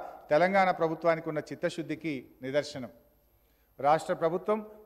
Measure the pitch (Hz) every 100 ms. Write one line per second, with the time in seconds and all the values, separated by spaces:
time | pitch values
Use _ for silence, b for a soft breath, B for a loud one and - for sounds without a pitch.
0 | B B - 151 185 196 185 175 160 160
1 | 170 160 160 151 - 139 170 170 147 151
2 | 139 135 - - 131 143 135 139 113 -
3 | _ _ _ _ _ _ _ - 139 156
4 | 170 175 165 185 - 214 214 -